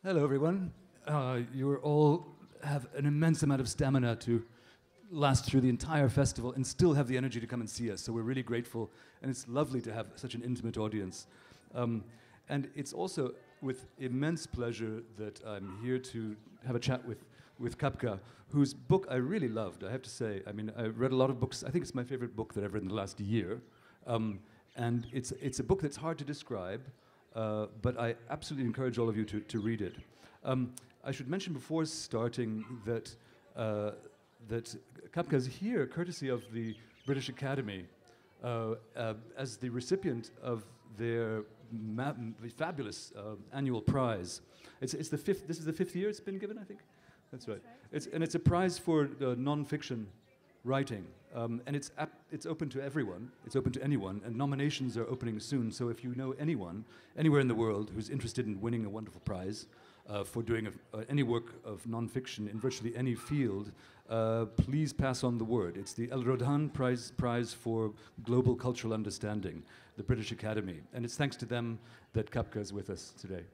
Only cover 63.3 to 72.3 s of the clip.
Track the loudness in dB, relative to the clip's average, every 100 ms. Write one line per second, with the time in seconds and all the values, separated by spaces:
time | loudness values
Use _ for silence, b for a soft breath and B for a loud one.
63.3 | 2 2 0 -6 -12 B B -4 2 2
64.3 | 2 0 0 2 4 2 2 0 2 2
65.3 | 2 2 2 2 -2 -8 -4 -2 0 2
66.3 | 2 4 2 2 2 2 2 -2 -2 0
67.3 | 2 0 -4 -2 0 0 -2 B -10 4
68.3 | 6 6 6 2 0 0 0 -2 -2 -2
69.3 | -2 -4 -8 -12 B B -10 0 0 0
70.3 | -6 -2 -2 -2 -8 -10 -6 -6 0 -2
71.3 | -2 -4 -2 -2 -6 B B B -2 0